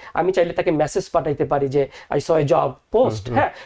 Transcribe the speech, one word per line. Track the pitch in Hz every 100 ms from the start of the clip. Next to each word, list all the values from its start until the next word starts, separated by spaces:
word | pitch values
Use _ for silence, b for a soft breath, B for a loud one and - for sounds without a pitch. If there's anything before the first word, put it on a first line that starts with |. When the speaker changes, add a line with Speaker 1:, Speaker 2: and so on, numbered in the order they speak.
| B
Speaker 1:
আমি | - 175
চাইলে | 190 170
তাকে | 170 175
মেসেজ | 151 151 196 -
পাঠাইতে | 170 156 143
পারি | 143 143 139
যে, | 139 135 B B
"I |
saw | 147 -
a | 160
job | 147 156 143
post," | - _ 220
Speaker 2:
হুম, | 247
হুম। | 110 107
Speaker 1:
হ্যাঁ? | 131 - B